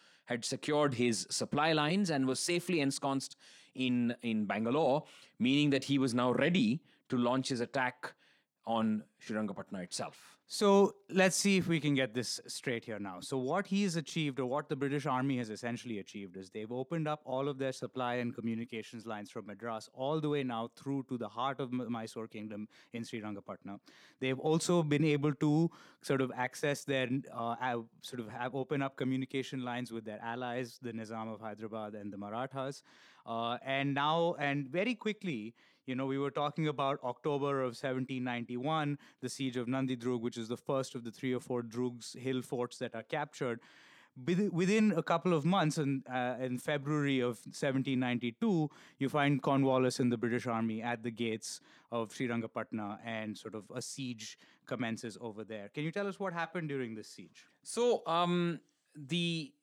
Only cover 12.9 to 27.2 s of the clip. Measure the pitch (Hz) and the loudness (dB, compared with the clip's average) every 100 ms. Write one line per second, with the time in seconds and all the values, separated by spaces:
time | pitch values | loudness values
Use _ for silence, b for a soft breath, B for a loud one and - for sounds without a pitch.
12.9 | 104 101 90 - 135 127 180 190 196 202 | -6 -6 -8 -4 -2 0 0 0 2 2
13.9 | 165 - 170 147 131 127 143 147 143 139 | 0 -2 -2 0 0 0 -2 -2 -2 0
14.9 | 143 143 127 139 127 110 104 120 117 123 | 0 0 2 2 0 -2 -4 -6 -6 -6
15.9 | 104 90 104 98 92 92 107 110 123 131 | -8 -8 -10 -10 -12 -12 -10 -6 -6 -4
16.9 | 170 151 151 127 131 139 135 135 - 127 | -2 -2 -4 -2 -2 -2 -2 -4 -4 -6
17.9 | 127 123 123 120 117 113 113 117 113 - | -4 -2 0 -2 -2 -2 -2 -4 -8 -8
18.9 | 117 110 104 101 120 104 101 117 110 - | -10 -8 -8 -8 -10 -10 -8 -6 -6 -8
19.9 | 131 135 160 151 147 127 113 117 - 135 | -4 -2 0 2 0 0 -2 -4 -6 -4
20.9 | 139 123 123 107 110 135 139 127 127 117 | -4 -2 -6 -6 -2 -2 -2 -4 -4 -2
21.9 | 117 113 117 113 110 107 107 107 B B | -4 -6 -8 -10 -8 -8 -8 -10 B B
22.9 | 113 117 113 107 98 - 95 101 101 - | -10 -6 -6 -6 -8 -10 -12 -10 -14 -16
23.9 | B B B 131 131 156 160 - 175 151 | B B B -2 0 2 2 4 4 4
24.9 | 143 156 147 147 151 151 151 165 B B | 4 4 4 2 2 4 4 4 B B
25.9 | B - 135 127 123 127 - 147 135 - | B 0 2 2 0 -4 -2 -2 -2 0
26.9 | 135 127 135 | 0 2 0